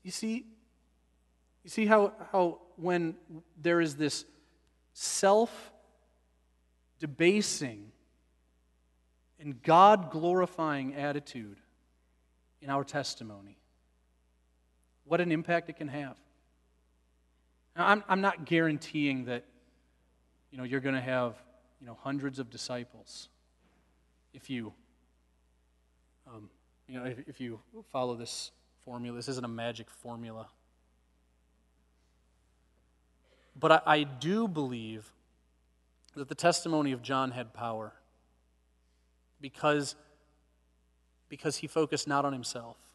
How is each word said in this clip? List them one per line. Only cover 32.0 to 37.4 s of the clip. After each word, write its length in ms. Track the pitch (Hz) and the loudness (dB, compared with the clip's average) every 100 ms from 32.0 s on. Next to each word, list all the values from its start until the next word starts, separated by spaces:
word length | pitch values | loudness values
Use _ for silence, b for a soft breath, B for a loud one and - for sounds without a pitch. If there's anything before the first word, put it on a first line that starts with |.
| _ _ _ _ _ _ _ _ _ _ _ _ b b b 135 | _ _ _ _ _ _ _ _ _ _ _ _ b b b -2
But 160 | 156 | 6
I, 100 | 160 156 | 6 6
I 180 | 151 | 2
do 440 | 143 127 156 208 226 | 2 -4 -2 -2 -2
believe 680 | 156 135 123 110 110 104 _ _ _ _ _ _ _ _ _ _ - | -2 -4 -6 -10 -12 -16 _ _ _ _ _ _ _ _ _ _ -14
that 140 | 135 | -10
the 40 | |
testimony 580 | 151 170 165 170 156 143 | 2 2 2 0 0 0
of 120 | 127 | -2
John 260 | 117 135 131 | -2 -2 -2
had 240 | 123 | -6